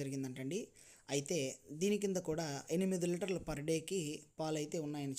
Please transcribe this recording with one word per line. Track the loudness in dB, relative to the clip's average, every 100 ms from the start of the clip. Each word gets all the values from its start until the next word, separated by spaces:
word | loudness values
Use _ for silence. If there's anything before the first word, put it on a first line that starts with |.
జరిగిందంటండి. | -2 -2 -2 -4 -4 -4 -4 -12 -20 -20 -2
అయితే | 0 2 2 0 -2 -10 0
దీని | 2 4
కింద | 2 0 0
కూడా | 0 -2 -4 0 2
ఎనిమిది | 4 4 2
లీటర్లు | 0 0 -2 -2
per | -2 0
డేకి | 0 0 -2 -2 -4 -8 -4
పాలు | -2 0
అయితే | 0 -2 -2
ఉన్నాయని | -2 -4